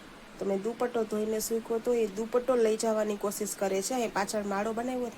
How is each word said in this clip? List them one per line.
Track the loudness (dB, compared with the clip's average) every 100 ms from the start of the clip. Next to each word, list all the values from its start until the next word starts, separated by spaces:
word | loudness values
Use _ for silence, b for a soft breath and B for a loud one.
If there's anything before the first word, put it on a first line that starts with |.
| -18 -18 -18 -6
તમે | -2 0
દુપટ્ટો | -2 -2 0 0
ધોઈને | 0 0 0 -2
સૂકવો | 0 -2 0 0
તો | 2
એ | 2 2
દુપટ્ટો | -2 0 2 4 4
લઈ | 4 4
જવાની | 2 2 0 0
કોશિશ | -2 -2 -4 -2
કરે | 0 0
છે. | 0
એ | 0 0
પાછળ | 0 0 -2
માળો | 0 0 0
બનાવ્યો | -2 -2 -2 -4